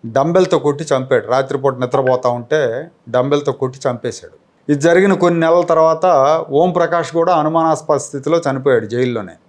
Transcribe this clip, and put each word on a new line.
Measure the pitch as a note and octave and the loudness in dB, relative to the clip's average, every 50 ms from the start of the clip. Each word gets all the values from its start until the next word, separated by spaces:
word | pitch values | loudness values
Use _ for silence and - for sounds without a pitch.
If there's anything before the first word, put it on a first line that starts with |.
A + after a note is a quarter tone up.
| - | -14
డంబెల్తో | A#2 A2 C3 C#3 E3 E3+ F#3+ F#3 F3+ F3+ D#3 | -4 -2 -2 0 2 2 2 2 2 0 0
కొట్టి | - D3 C#3+ C#3+ E3 | 0 0 -4 -4 -4
చంపాడు. | - C#3+ C3 B2+ C3 C3+ A#2+ G#2 | -2 -2 -2 0 0 0 -2 0
రాత్రిపూట | G#2 A#2+ C3+ C3+ C3+ C#3 C3+ C3 C#3 B2+ B2 | 0 -2 -2 0 -2 -6 -2 -2 -2 -2 -2
నిద్రపోతా | B2+ B2 - C3+ C3+ B2+ B2+ B2+ B2+ B2 | -6 -2 -2 0 0 0 0 0 0 -2
ఉంటే | A#2+ A#2+ A#2 - D3+ D#3 C#3+ A#2+ A2+ B2+ D#3 F3 _ _ _ - | -4 -4 -4 -2 -2 0 0 -2 -4 -6 -10 -12 _ _ _ -4
డంబెల్తో | A#2 B2+ B2+ C#3 C#3+ D3 C#3+ C#3+ | -2 -2 0 2 0 0 0 -2
కొట్టి | B2+ - C3+ B2+ B2+ - - C#3 | -4 -4 -6 -6 -6 -6 -6 -6
చంపేశాడు. | A#2+ A2 - B2 G#2+ - - - - _ _ _ _ _ _ - | -6 -4 -8 -10 -10 -10 -16 -20 -20 _ _ _ _ _ _ -2
ఇది | D3 C#3+ | -2 2
జరిగిన | C3+ E3+ E3+ F3+ F#3+ G3+ A3+ | 2 4 4 4 4 4 2
కొన్ని | - F3 F3 F3 E3 | 2 2 0 2 2
నెలల | E3 E3 E3 F3 | 2 2 2 2
తర్వాత | E3+ E3+ E3 D#3+ D#3+ D#3+ D#3+ D#3+ F3 F#3 E3+ C#3 C3 C#3+ D#3 D#3+ E3 - | 2 2 2 4 4 2 2 2 2 2 4 4 4 4 2 0 -2 -2
ఓం | C3+ C#3+ E3 F#3 | 0 2 2 2
ప్రకాష్ | E3 F3 E3+ D3 E3 E3+ D#3+ C3 | 2 0 0 0 0 -2 -4 -2
కూడా | D3+ E3+ E3 E3+ F#3 | -2 0 0 2 2
అనుమానాస్పద | D#3+ D3+ D#3 D#3+ E3 D#3+ D#3+ D#3 - - - D#3 | 2 0 0 0 0 0 0 0 -2 0 -2 -2
స్థితిలో | C#3 C3+ - - C#3+ C3+ D3 E3 E3+ | -2 -2 -6 -10 -8 -2 0 -2 0
చనిపోయాడు | E3+ C#3+ C3 C3+ C3 C#3+ C3 A#2 G#2+ | 0 -2 -4 -2 0 2 2 2 0
జైల్లోనే. | G#2 A2+ A#2+ B2+ B2+ A#2+ A2 G2+ F2+ E2+ _ _ | -2 -2 -2 -2 -2 -2 -6 -8 -10 -16 _ _